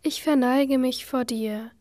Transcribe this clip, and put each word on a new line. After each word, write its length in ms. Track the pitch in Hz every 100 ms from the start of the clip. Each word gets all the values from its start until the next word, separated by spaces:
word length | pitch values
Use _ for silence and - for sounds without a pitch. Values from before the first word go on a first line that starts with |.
ich 200 | 320 -
verneige 560 | 320 285 247 262 277 269
mich 280 | 254 254 -
vor 180 | 262
dir 460 | 247 226 220 214 226 _